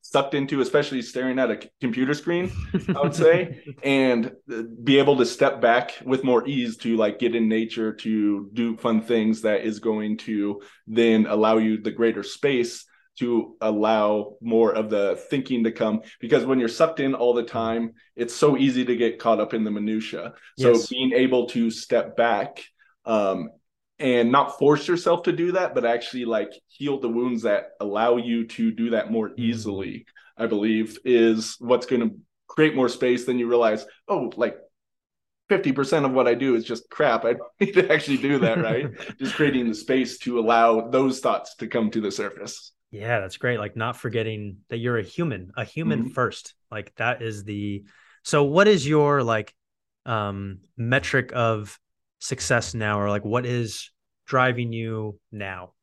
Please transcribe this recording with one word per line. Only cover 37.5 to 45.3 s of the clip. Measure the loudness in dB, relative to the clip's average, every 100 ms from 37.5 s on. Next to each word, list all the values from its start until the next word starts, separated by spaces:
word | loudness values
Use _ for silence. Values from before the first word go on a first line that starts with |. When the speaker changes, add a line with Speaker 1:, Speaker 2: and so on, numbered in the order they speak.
Speaker 1:
<laughs> | _
need | 2 2
to | 4
actually | 2 2 -2
do | 0 2
that," | 2 0
right? | 0 -2 -4
Speaker 2:
<laughs> | -10 -16 -8
Speaker 1:
Just | -8 0
creating | 0 2 -2
the | -4
space | 0 0 0 -6
to | -4 0
allow | 2 4 6 4 2
those | 2 2 0
thoughts | -2 -2 -4 -12
to | -6
come | -2 0
to | -2
the | -4
surface. | -6 -8 -8 -14 -16 -20 _ _
Speaker 2:
Yeah, | -12 -4 -4
that's | -4 -6
great. | -4 -4
Like, | -6 -6
not | -8 -6
forgetting | -6 -4 -6 -8 -12 -14 _
that | -6
you're | -4 -4
a |
human, | -6 -6 -6